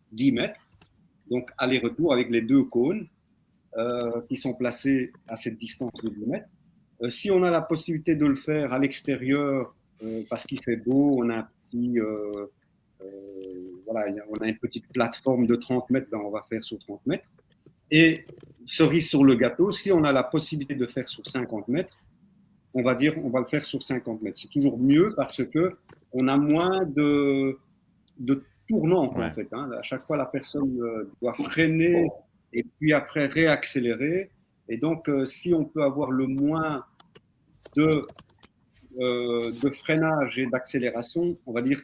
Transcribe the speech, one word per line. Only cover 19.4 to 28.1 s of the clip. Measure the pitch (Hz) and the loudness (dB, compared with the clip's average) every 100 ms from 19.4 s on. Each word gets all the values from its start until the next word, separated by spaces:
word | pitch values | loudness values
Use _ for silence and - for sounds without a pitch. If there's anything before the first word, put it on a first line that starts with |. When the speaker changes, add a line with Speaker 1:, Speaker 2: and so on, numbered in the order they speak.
| 123 - 196 | 2 2 0
Speaker 1:
si | - 196 | 0 2
on | 175 151 | 4 4
a | |
la | 135 | 2
possibilité | 127 156 - 151 139 135 | 2 -2 -2 -6 -6 -4
de | 120 | -4
faire | 135 120 | -4 -8
sur | - - | -10 -8
cinquante | 127 117 110 107 | -6 -4 -6 -2
mètres, | 147 185 _ _ _ _ _ _ _ _ | -2 -4 _ _ _ _ _ _ _ _
on | 131 | 0
va | 123 123 | 2 4
dire, | 147 156 | 2 0
on | 139 | -2
va | 127 | -2
le | 123 | 0
faire | 151 - | -4 -4
sur | - | -8
cinquante | - 127 117 110 | -4 -6 -4 -8
mètres. | 107 - | -8 -10
C'est | - | -4
toujours | 143 139 117 | 2 2 2
mieux | 131 151 214 151 | 4 6 4 2
parce | 127 - | -4 -4
que | 123 151 185 - _ - _ | -2 0 0 -4 _ -20 _
on | 127 131 | 0 2
a | 139 | 4
moins | 147 156 180 190 175 | 4 4 4 2 0
de, | 139 147 143 139 139 135 135 _ _ _ _ _ | 2 2 4 2 2 0 -4 _ _ _ _ _